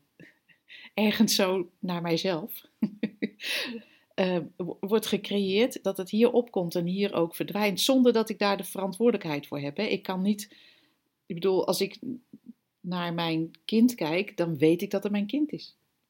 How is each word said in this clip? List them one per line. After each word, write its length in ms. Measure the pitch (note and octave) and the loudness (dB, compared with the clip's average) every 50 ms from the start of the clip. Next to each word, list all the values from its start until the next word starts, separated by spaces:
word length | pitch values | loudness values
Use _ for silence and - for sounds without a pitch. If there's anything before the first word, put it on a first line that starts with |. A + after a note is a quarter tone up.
| _ _ _ | _ _ _
<laughs> 800 | - - - _ _ _ _ _ _ _ _ - - - - _ | -20 -20 -20 _ _ _ _ _ _ _ _ -20 -20 -20 -6 _
ergens 400 | - G#3+ G#3+ G#3 - A3 G3+ - | 2 2 2 4 4 4 4 4
zo 360 | - G3 F#3 F#3+ G3 F3 - _ _ | 2 2 2 2 0 -2 -6 _ _
naar 240 | - F3+ F3 F3 | -6 -6 -4 -4
mijzelf, 600 | E3+ E3+ E3 E3+ - F#3+ F3+ D#3 F#3+ - - - - _ _ _ | -2 0 0 0 0 -2 -2 -2 -4 -8 -12 -18 -20 _ _ _
<laughs> 1400 | - - - - - G#3 - _ - - - - - - - - - B3+ A#3 A3+ G#3+ - _ _ _ _ _ | -4 -4 -2 -6 -8 -8 -6 _ -10 -10 -8 -10 -8 -6 -6 -6 -6 -8 -10 -12 -14 -18 _ _ _ _ _
eh, 240 | - F#3+ F#3 F3+ F3 D#3 - - | 0 0 2 0 0 -2 -6 -8
wo-, 200 | - F#3 E3+ - - | -10 -8 -8 -8 -8
wordt 260 | - G3 A3 A3 G#3+ | -2 0 0 0 0
gecreëerd, 760 | - A3 G3 G3+ - G3 G3+ G3 F#3+ F#3+ G#3 A#3+ C4+ - - | 0 -2 -2 -2 -2 -2 -2 0 2 2 2 2 0 -2 -4
dat 140 | - F#3+ F#3+ | -4 -4 -4
het 140 | - F#3 F3+ | -4 -6 -2
hier 220 | - G#3+ A#3 A#3+ | 2 4 4 4
opkomt 420 | - B3 A#3+ - - G3 F3 E3+ - | 4 2 0 0 -2 -2 -2 0 -2
en 120 | F3+ F3 | -2 -2
hier 280 | F3 F#3 G3 G3+ G3 - | -2 0 0 -2 0 2
ook 200 | E3 E3+ E3 - | 0 0 0 -2
verdwijnt, 460 | - D#3 D3+ - G#3 G#3+ G#3 F#3 F3+ | -6 -6 -4 -2 0 0 0 0 2
zonder 320 | - - C4+ C4 B3 B3 | 2 4 4 6 6 6
dat 160 | A3+ A3+ A3 A3 | 6 4 2 0
ik 100 | G#3 - | -2 0
daar 180 | G#3 G3+ G3 | 0 2 2
de 80 | G3 G3 | 0 -2
verantwoordelijkheid 800 | - - F#3+ F#3+ G3 F#3+ - A3+ A#3+ A3+ - - E3 D3 C#3+ D3 | -6 -6 -6 -4 -4 -2 2 2 2 2 2 -2 -4 -4 -4 -6
voor 120 | - C#3+ C#3+ | -6 -8 -6
heb, 160 | C#3 C#3+ C#3+ | -6 -6 -4
hè. 60 | - G#3+ | -4 -2
Ik 180 | - - F#3+ | -2 -2 -2
kan 200 | - - F#3 F#3 | -2 -4 -4 0
niet, 340 | F#3 G3+ G#3+ G#3 - - - - - - _ _ _ _ _ _ _ _ _ _ _ | 0 0 0 0 -4 -12 -18 -20 -20 -20 _ _ _ _ _ _ _ _ _ _ _
ik 80 | - F3+ | -10 -6
bedoel, 320 | E3+ E3+ G3 F#3 F3+ - | -2 0 2 2 2 2
als 140 | - F#3 - | 2 0 0
ik 180 | G3 F#3+ - - - - - - - _ - - _ - - _ _ _ _ _ | -2 -4 -4 -10 -10 -10 -10 -12 -14 _ -20 -20 _ -20 -20 _ _ _ _ _
naar 340 | - F3+ F3+ F3+ F3 E3+ E3+ | -8 -6 -6 -4 -4 -4 -4
mijn 360 | E3+ E3+ E3 D#3+ D#3+ E3 E3 - - _ | -2 -2 -2 0 -2 -2 -4 -8 -14 _
kind 300 | - G#3 A3+ A#3 B3 A#3+ | 0 4 4 4 4 4
kijk, 420 | - E3+ D3 D#3+ F3+ G3+ - - | 0 -2 0 0 0 -2 -2 -4
dan 220 | - E3+ E3+ D#3+ C3+ | -2 -2 -2 2 4
weet 240 | D3+ D#3 E3+ E3+ | 6 6 6 4
ik 80 | G3+ G3 | 0 -2
dat 120 | G3+ G3 | -2 -2
het 100 | G3+ G#3 | -2 -2
mijn 140 | G#3 G3+ G3+ | -2 -2 -2
kind 260 | G#3 - D4 D4+ D4 | -2 -2 -2 -2 -2
is. 240 | - D#3+ - - - _ _ _ _ _ _ | -4 -10 -12 -16 -20 _ _ _ _ _ _